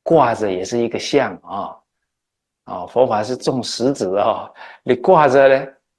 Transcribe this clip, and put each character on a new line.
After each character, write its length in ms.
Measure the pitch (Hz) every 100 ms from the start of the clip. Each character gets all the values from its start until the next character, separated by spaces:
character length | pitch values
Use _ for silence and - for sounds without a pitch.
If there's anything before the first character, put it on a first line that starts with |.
挂 320 | - 160 123
着 160 | 113 104
也 140 | 92
是 140 | 95 120
一 100 | 117
个 100 | 107
相 360 | - 143 117 85
啊， 420 | 87 98 92 - _ _ _ _ _ _ _ _ -
哦， 160 | 95 90
佛 180 | 120
法 180 | 127 107
是 140 | 107 127
种 240 | - 135
实 320 | 110 - 123
质 140 | 135 98
哦， 460 | 95 110 92 - - - -
你 100 | -
挂 320 | 123 - 175 147
着 220 | 135 135
呢， 240 | 135 147 _ _